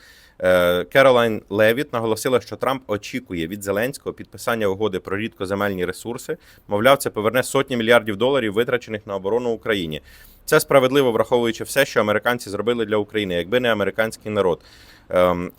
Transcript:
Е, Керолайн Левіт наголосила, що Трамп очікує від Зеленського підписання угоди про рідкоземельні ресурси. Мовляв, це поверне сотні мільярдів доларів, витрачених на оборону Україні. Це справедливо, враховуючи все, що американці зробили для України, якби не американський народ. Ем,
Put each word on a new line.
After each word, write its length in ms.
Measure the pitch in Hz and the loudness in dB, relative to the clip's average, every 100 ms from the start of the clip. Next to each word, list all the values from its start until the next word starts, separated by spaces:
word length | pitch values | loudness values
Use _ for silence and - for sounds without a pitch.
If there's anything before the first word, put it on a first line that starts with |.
| - - _ - | -20 -20 _ -2
Е, 460 | 92 90 87 87 | 2 4 4 0
Керолайн 580 | - 135 135 123 117 107 - | 2 4 6 6 2 -2 -4
Левіт 440 | 101 110 120 147 | 2 2 2 -4
наголосила, 480 | 117 113 107 135 123 | -4 -4 -4 0 -2
що 160 | - 107 | -2 -4
Трамп 260 | 120 131 - | -4 -4 -4
очікує 600 | 104 - 127 123 87 82 | -8 -6 -10 -8 -6 -6
від 160 | 104 | -6
Зеленського 520 | 98 98 127 - 95 | -4 -2 -2 -6 -12
підписання 520 | - 98 107 - 113 104 | -12 -16 -10 -4 -2 -2
угоди 340 | 95 107 92 | 0 -4 -4
про 160 | - 98 | -6 -6
рідкоземельні 680 | 113 - 95 101 101 92 | -6 -8 -6 -2 -2 -2
ресурси. 520 | 90 - 110 120 - 160 _ - - | -4 -6 -10 -12 -10 -12 _ -20 -6
Мовляв, 300 | 104 120 139 | 2 4 4
це 120 | 123 | 2
поверне 320 | 110 107 123 | -2 0 0
сотні 340 | 120 135 135 120 | 0 -2 -2 -2
мільярдів 400 | 113 120 110 98 | 4 4 4 -2
доларів, 360 | 123 139 113 | 0 0 -2
витрачених 540 | 98 123 123 - 107 104 | -2 -2 -2 -4 -10 -6
на 100 | 98 | -6
оборону 340 | 95 117 123 | -2 -2 -2
Україні. 520 | 110 113 104 80 76 - - - - | -4 -2 -2 -2 -8 -12 -20 -20 -14
Це 160 | - 156 | 2 2
справедливо, 520 | - 139 127 139 127 | 4 4 4 2 2
враховуючи 520 | 110 110 123 117 110 | 2 2 2 0 -2
все, 220 | 107 139 139 | -4 0 0
що 140 | 123 | 2
американці 500 | 107 104 120 120 101 | 2 2 0 -4 -6
зробили 340 | 101 104 120 | -4 -2 -2
для 120 | 107 107 | 0 -2
України, 380 | 104 107 98 | -2 -4 -2
якби 260 | 87 87 123 | -2 -2 0
не 120 | 120 | 0
американський 600 | 104 95 - 110 - 107 | 0 0 0 -4 -4 -6
народ. 280 | 104 92 80 - - - - - | 0 0 0 -6 -20 -20 -20 -2
Ем, 440 | 90 90 87 90 | 2 2 2 -4